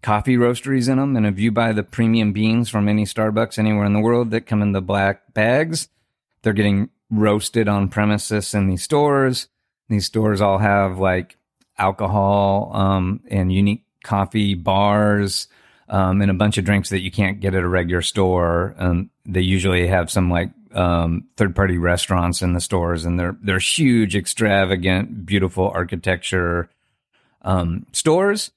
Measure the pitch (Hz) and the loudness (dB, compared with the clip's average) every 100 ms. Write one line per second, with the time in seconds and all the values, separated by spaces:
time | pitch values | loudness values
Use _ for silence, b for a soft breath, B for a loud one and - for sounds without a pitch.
0 | - 104 117 123 120 120 135 135 120 131 | 0 -2 2 2 2 0 -2 -2 2 0
1 | 139 127 107 95 113 110 113 107 101 - | 0 0 0 0 0 0 0 -2 -4 -2
2 | 113 113 107 101 110 113 117 110 104 107 | 0 2 0 0 0 0 0 -2 0 0
3 | 104 - 110 107 113 - 107 104 104 104 | -2 -2 -2 0 -2 -2 0 0 0 2
4 | 110 120 120 113 - 107 104 98 90 98 | 2 0 0 -4 -2 -2 0 -2 -2 0
5 | 98 98 _ - 107 131 165 160 - _ | 0 -2 _ -2 2 2 0 -4 -10 _
6 | _ _ _ _ 113 101 104 98 104 _ | _ _ _ _ -2 0 2 2 -2 _
7 | _ 110 107 104 - 117 104 101 98 - | _ 0 2 2 0 0 0 0 0 0
8 | 104 104 - 107 98 104 95 90 - 151 | 0 0 -2 -4 -2 0 0 -2 0 0
9 | 147 139 131 127 - _ _ _ _ 107 | 2 2 2 -2 -8 _ _ _ _ -4
10 | 90 113 107 101 101 98 104 101 98 92 | -2 -2 0 2 2 2 2 2 2 0
11 | 95 92 87 _ _ _ _ - 98 98 | 0 0 -4 _ _ _ _ -2 -2 -2
12 | 98 101 98 101 98 98 - 104 98 98 | -2 0 2 2 2 0 -2 -2 0 0
13 | 92 101 - 98 92 92 101 107 _ _ | -2 -4 -4 -2 0 2 2 0 _ _
14 | - 104 95 110 101 95 82 95 101 104 | -4 -2 -2 -2 -2 -2 0 2 2 2
15 | 104 104 101 - - b b b b 98 | 2 2 0 -4 -10 b b b b 0
16 | 92 95 101 92 104 104 95 101 87 98 | 2 2 2 2 0 0 0 0 0 -4
17 | 92 98 98 101 98 92 87 90 87 87 | -4 -2 -2 0 -2 0 0 0 0 -2
18 | 87 - 92 90 85 85 95 - 90 87 | -2 0 2 2 0 0 -2 -2 0 0
19 | 98 _ - 92 90 95 92 90 87 92 | -2 _ -6 -2 0 0 2 0 2 0
20 | 82 - 90 87 87 - - 98 90 85 | 0 0 0 0 -2 -8 -10 -2 0 0
21 | 85 85 - - 101 87 98 90 87 87 | 0 -2 -6 -2 -2 0 0 0 0 -2
22 | - 92 87 87 92 87 - 92 85 85 | 0 0 0 -2 -2 -2 -2 -2 -2 -4
23 | 82 87 87 - 98 95 - - 143 120 | -4 -2 -4 -6 -2 -2 -2 0 2 4
24 | 107 101 82 - 110 98 95 95 92 92 | 2 0 -4 -2 2 2 2 0 0 0
25 | - - 87 98 92 95 95 90 87 90 | -2 -8 -2 0 0 0 -2 -2 -4 -4
26 | 92 92 - 92 87 87 85 _ _ _ | -4 -4 -2 -2 -2 -2 -6 _ _ _
27 | _ _ _ _ - 95 85 85 - - | _ _ _ _ -4 -2 0 -4 -6 -4
28 | 160 165 196 208 - | 0 2 2 -2 -6